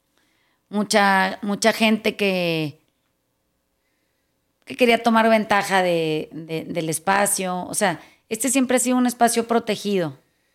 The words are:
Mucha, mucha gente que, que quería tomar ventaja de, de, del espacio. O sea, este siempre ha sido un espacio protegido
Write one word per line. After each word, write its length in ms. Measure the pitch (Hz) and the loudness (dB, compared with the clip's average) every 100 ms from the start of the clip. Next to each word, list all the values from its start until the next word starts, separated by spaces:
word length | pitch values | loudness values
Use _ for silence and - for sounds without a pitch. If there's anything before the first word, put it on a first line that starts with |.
| _ _ _ _ _ _ _ | _ _ _ _ _ _ _
Mucha, 720 | 202 208 214 196 190 190 - | -6 0 2 4 2 0 -4
mucha 320 | 202 196 220 | -6 0 0
gente 420 | 214 220 214 214 208 | 2 0 0 -2 -2
que, 640 | 196 185 170 160 151 - _ _ _ _ _ _ _ _ _ _ _ _ _ _ _ _ _ _ - | -2 0 -2 -2 -4 -8 _ _ _ _ _ _ _ _ _ _ _ _ _ _ _ _ _ _ -16
que 100 | 262 | 0
quería 260 | 233 233 | 2 2
tomar 280 | 233 226 226 | 2 4 4
ventaja 520 | 220 208 202 185 190 | 2 2 0 2 2
de, 460 | 180 170 160 156 - | 2 0 0 -2 -6
de, 340 | 160 160 160 - | -12 -8 -8 -6
del 240 | 170 160 | -6 -4
espacio. 760 | 160 196 196 202 - 185 180 - | -4 0 2 2 -2 -4 -6 -6
O 80 | - | -2
sea, 260 | 214 220 - _ _ | -2 -2 -10 _ _
este 220 | 220 269 | -6 -2
siempre 260 | 269 254 247 | 0 2 0
ha 20 | |
sido 180 | 247 254 | 2 2
un 100 | 247 | 0
espacio 400 | 247 233 233 226 | 2 2 2 0
protegido 680 | 233 226 208 208 196 156 135 _ _ _ | -2 -2 -4 -2 -2 -2 -6 _ _ _